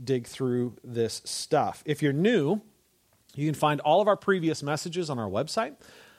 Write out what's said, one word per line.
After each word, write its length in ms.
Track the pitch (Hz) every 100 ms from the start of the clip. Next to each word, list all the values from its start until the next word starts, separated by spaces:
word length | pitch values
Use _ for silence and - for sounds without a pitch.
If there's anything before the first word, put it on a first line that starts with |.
dig 240 | 123 131 117
through 480 | - 131 123 120 -
this 380 | 127 117 110 -
stuff. 580 | - - - 151 104 -
If 200 | - 147
you're 80 | 147
new, 480 | 139 202 220 143 214 - _ _ _ _ _ _
you 120 | - 156
can 80 | 143
find 240 | 151 147
all 200 | 151 175
of 60 | 214
our 100 | 196
previous 460 | - 190 160 147
messages 480 | 143 151 180 170 160
on 80 | 123
our 100 | 104
website. 460 | 101 151 226 247 277 - - -